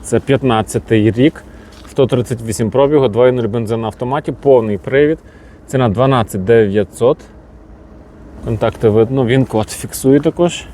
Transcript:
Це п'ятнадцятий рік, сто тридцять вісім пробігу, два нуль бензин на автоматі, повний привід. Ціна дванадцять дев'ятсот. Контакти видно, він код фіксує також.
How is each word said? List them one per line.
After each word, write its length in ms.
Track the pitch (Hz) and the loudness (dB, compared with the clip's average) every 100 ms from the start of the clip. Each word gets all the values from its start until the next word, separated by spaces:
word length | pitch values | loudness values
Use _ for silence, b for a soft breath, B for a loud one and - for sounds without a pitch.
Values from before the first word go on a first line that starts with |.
Це 160 | - 117 | -2 -4
п'ятнадцятий 920 | - 135 131 110 104 117 - 113 107 | 0 0 2 0 0 -6 0 2 2
рік, 320 | 107 143 - - B B B - | 2 0 0 -20 B B B -14
сто 160 | - 135 | -2 0
тридцять 340 | 123 113 117 | 0 -4 -8
вісім 300 | 113 107 113 | -8 -4 -2
пробігу, 360 | 127 139 151 131 | 0 2 2 0
два 240 | 107 127 | 2 2
нуль 120 | 127 | 2
бензин 380 | 113 117 110 113 | -2 -4 -4 -4
на 60 | 113 | -6
автоматі, 440 | - 123 139 151 | -6 -6 -6 -6
повний 460 | 135 139 131 110 101 | -4 2 2 2 -4
привід. 420 | - 135 147 160 B B B B - | -2 0 2 -2 B B B B -6
Ціна 220 | 131 123 | -2 0
дванадцять 540 | 98 135 131 107 101 | 2 2 2 -2 -4
дев'ятсот. 720 | 92 117 104 101 98 - 117 156 - - - - - - - - - - - - - | 2 2 4 0 -4 0 0 0 -6 -20 -20 -20 -20 -20 -20 -20 -20 -20 -20 -14 -8
Контакти 440 | 113 117 - 113 | -2 -2 0 2
видно, 360 | 107 110 135 120 | 2 2 0 0
він 200 | 131 127 | 2 2
код 240 | 113 - | -2 -4
фіксує 500 | - 107 - 131 143 | -8 -12 -4 2 2
також. 460 | 156 156 175 - - | 2 0 -2 -2 -14